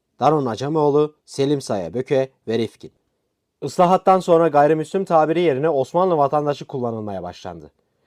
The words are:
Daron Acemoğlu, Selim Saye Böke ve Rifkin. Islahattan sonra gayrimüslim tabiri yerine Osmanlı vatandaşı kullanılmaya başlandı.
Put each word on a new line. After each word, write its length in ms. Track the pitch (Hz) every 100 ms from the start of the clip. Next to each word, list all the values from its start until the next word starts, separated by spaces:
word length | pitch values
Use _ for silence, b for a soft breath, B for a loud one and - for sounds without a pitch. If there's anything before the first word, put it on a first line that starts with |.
| _ -
Daron 260 | 127 156 131
Acemoğlu, 680 | 107 135 156 147 143 151 _ _
Selim 360 | - 139 147
Saye 320 | - 110 85
Böke 360 | 98 127 139 135 _ -
ve 100 | 113
Rifkin. 340 | 110 _ - _ _ _ _ _ _ _
Islahattan 580 | 143 - 175 185 - 190
sonra 280 | 180 165 165
gayrimüslim 580 | 143 147 156 151 190 190
tabiri 360 | 165 156 165
yerine 280 | 175 131 156
Osmanlı 480 | 143 131 170 190 165
vatandaşı 480 | 139 151 147 143 -
kullanılmaya 580 | 139 120 113 104 98
başlandı. 480 | 87 87 95 85 76 _ _ _